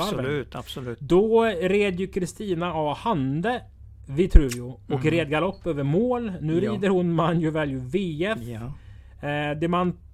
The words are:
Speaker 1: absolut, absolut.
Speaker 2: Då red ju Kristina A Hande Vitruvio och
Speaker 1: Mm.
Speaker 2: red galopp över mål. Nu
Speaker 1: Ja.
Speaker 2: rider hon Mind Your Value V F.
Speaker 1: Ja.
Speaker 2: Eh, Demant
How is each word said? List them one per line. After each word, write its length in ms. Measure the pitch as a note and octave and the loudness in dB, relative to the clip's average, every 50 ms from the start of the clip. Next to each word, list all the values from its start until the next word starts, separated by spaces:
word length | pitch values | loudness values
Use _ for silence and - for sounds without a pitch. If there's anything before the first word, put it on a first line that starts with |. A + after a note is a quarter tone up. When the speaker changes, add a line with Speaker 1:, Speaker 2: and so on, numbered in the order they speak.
| E3+ G#3 F#3+ A#2+ | -4 -2 -2 -2
Speaker 1:
absolut, 360 | B2+ C3+ D3 C#3+ A#2 - - | -2 -2 -4 -4 -6 -8 -10
absolut. 440 | B2 A#2 - - D3 B2+ B2 A#2 - | -12 -10 -10 -10 -10 -8 -8 -10 -6
Speaker 2:
Då 440 | C#3+ C3 E3 F#3 G#3+ A3 A3+ A3+ A3+ | 0 4 4 4 6 6 4 4 4
red 540 | A3+ G3 D#3+ F#3 F#3 G3 G#3 G3+ G3+ F3+ F3 | 4 2 0 0 2 2 2 2 2 0 -2
ju 80 | F#3+ | -4
Kristina 640 | F#3 - G3 F3 E3+ - - A3 G3+ F3 D#3+ F3 F3+ D#3 | -4 -4 -4 -4 -4 -4 -6 -4 -4 -2 -2 -2 -2 -2
A 180 | D#3+ D3+ D3 C#3 - | -2 -2 -2 -2 -2
Hande 600 | - A#3 G#3+ D3 C3 C3+ C#3 D#3+ F3 A#3 B3+ A3+ - - - - - - - - - | -2 0 0 0 0 0 0 0 0 -2 -2 -4 -6 -12 -20 -20 -20 -20 -20 -18 -14
Vitruvio 540 | - C3+ D3+ F#3+ - - E3 D3 B2 A#2+ B2 A#2+ B2 C3 - - | -4 0 0 6 8 8 8 8 6 0 -4 -8 -12 -14 -12 -6
och 40 | - D3 B2+ C#3 | -4 -2 0 2
Speaker 1:
Mm. 60 | D#3 | 2
Speaker 2:
red 180 | D#3+ E3+ D#3 C#3 | 2 2 2 0
galopp 380 | D3+ D3+ - - F#3+ - - | 0 0 0 0 -2 -4 -4
över 160 | F3 D3+ C#3+ C#3 | -4 -2 0 0
mål. 500 | C#3 D3+ F#3+ A#3+ B3 B3 A#3+ A#3+ G#3+ F3+ D3 | 2 2 2 2 2 0 -2 -2 -6 -6 -4
Nu 220 | D3 D#3 D#3+ F3 G3+ | -2 0 0 0 0
Speaker 1:
Ja. 80 | G#3+ | 0
Speaker 2:
rider 180 | G#3 F#3+ G3+ F#3+ | 0 0 0 2
hon 260 | F#3+ F3+ F3+ E3+ E3 | 2 2 2 2 2
Mind 260 | D#3+ E3+ E3+ E3 F3 D#3+ | 2 2 2 2 2 0
Your 80 | D#3+ D3+ | 0 0
Value 280 | D#3 D#3 C#3+ C3+ C3 B2+ | 0 -2 -2 -4 -6 -6
V 400 | B2 C#3+ G3+ G3 E3+ D3+ D3 F3 | -4 -4 -2 -2 -4 -4 -2 -2
F. 140 | G#3 A3 B2 | -2 -4 -4
Speaker 1:
Ja. 300 | A2+ A#2+ A#2+ G#2 A#2 C3 D3 - - - - - - - - - - D3 | -8 -10 -10 -10 -10 -10 -12 -14 -16 -20 -20 -20 -20 -20 -14 -8 -6 -4
Speaker 2:
Eh, 280 | D3 D3 D3 D3 D3 | -2 -2 -2 -2 -2
Demant 380 | D3+ E3 E3+ F3 F3+ F3+ F3+ F3+ - - - | -2 -2 0 2 2 0 0 -2 -6 -10 -20